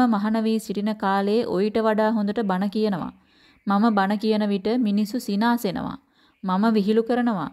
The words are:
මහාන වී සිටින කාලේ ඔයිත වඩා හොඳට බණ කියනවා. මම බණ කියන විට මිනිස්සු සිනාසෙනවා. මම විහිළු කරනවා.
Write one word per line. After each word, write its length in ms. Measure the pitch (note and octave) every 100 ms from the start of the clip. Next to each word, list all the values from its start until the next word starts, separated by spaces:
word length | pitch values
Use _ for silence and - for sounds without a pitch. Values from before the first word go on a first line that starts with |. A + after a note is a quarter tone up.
| B3
මහාන 360 | G#3+ G#3+ A3
වී 160 | A3 A3
සිටින 340 | G#3+ G3+ G#3 G#3+
කාලේ 440 | G3 G3 G3 A3 A#3+
ඔයිත 320 | F3+ G#3 A3
වඩා 320 | A3 G#3+ G#3+
හොඳට 320 | A3 G#3 G#3
බණ 280 | G3+ F#3 G3+
කියනවා. 420 | G#3+ G#3+ F3+ C#3 - _ _ _ _ -
මම 180 | G3 A3+
බණ 300 | G#3 F#3+ G#3
කියන 240 | A3 G#3+
විට 240 | G#3 G3+ G3+ A#3+
මිනිස්සු 420 | A3 G3+ G#3 B3+
සිනාසෙනවා. 800 | - G3+ A#3 A#3 G3+ E3 - - _ _ _ _
මම 200 | F#3+ F#3 A3
විහිළු 340 | A3 G3 A3
කරනවා. 480 | A3+ A#3+ A#3+ G3+ C#3